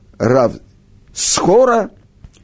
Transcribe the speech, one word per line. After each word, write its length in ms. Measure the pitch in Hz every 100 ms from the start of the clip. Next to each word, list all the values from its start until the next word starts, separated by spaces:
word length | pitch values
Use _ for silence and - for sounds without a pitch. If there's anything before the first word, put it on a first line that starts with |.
| _ -
Рав 360 | 110 131 113 - - _ _ - _
Схора, 800 | - - - 170 220 254 233 196 - _ _ - _